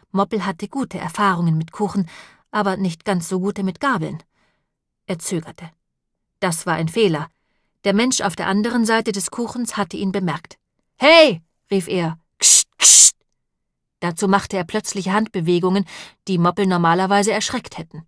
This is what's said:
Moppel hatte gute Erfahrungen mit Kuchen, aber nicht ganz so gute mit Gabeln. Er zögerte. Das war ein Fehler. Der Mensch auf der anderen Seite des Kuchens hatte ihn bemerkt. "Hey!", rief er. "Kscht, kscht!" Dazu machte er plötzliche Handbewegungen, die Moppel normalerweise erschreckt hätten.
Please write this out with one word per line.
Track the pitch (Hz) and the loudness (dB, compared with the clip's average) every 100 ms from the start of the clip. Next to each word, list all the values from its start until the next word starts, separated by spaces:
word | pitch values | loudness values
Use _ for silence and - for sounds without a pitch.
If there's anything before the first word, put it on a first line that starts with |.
| _ | _
Moppel | 190 196 220 185 | -4 -2 -2 -4
hatte | 170 208 | -8 -8
gute | 277 254 165 | -6 -6 -6
Erfahrungen | 165 190 208 175 170 160 | -8 -2 0 2 0 0
mit | 160 | -2
Kuchen, | - 208 196 175 - - _ _ | -4 -4 -2 -4 -8 -20 _ _
aber | 214 202 190 | -4 -2 0
nicht | 185 165 - | -2 -4 -4
ganz | 180 165 | -2 -2
so | 190 | -4
gute | 190 202 | -4 -4
mit | 190 185 | -4 -2
Gabeln. | 285 226 156 156 - _ _ _ _ _ _ _ - | -2 -2 -4 -10 -16 _ _ _ _ _ _ _ -10
Er | 175 | -8
zögerte. | - 175 151 - 165 _ _ _ _ _ _ _ | -6 -6 -8 -14 -20 _ _ _ _ _ _ _
Das | 185 170 - | -4 -2 -2
war | 165 | -2
ein | 160 | -2
Fehler. | 226 208 156 160 _ _ _ _ _ 202 | 2 2 2 -6 _ _ _ _ _ 0
Der | |
Mensch | 196 247 262 | 2 2 0
auf | 202 160 | -4 -4
der | 185 | -2
anderen | 202 226 240 220 | 0 0 0 2
Seite | 226 233 | 2 0
des | 196 - | -4 -6
Kuchens | - 233 240 240 - | -6 -6 -6 -6 -6
hatte | 190 175 | -6 -4
ihn | 196 | -4
bemerkt. | 196 180 147 - - _ _ _ - | -2 -2 -4 -10 -20 _ _ _ 0
"Hey!", | 277 330 311 165 - _ - | 6 8 8 4 -6 _ -4
rief | 196 175 | -2 -2
er. | 180 165 160 _ - | -2 -2 -6 _ -2
"Kscht, | - - - - | 2 4 2 2
kscht!" | - - - - _ _ _ _ _ _ _ _ | 6 6 6 2 _ _ _ _ _ _ _ _
Dazu | 175 170 196 | -6 -2 0
machte | 196 - 196 | 0 0 -6
er | |
plötzliche | 165 214 - 196 185 | -4 -6 -6 -6 -2
Handbewegungen, | 202 220 196 165 175 185 196 196 - - _ - | -2 -2 -2 0 2 2 0 -2 -8 -20 _ -4
die | 180 | 0
Moppel | 170 180 196 | 0 0 0
normalerweise | 180 165 170 190 202 202 | 2 2 2 2 2 2
erschreckt | 208 - 247 - - | 0 -2 -6 -8 -14
hätten. | 165 151 | -16 -18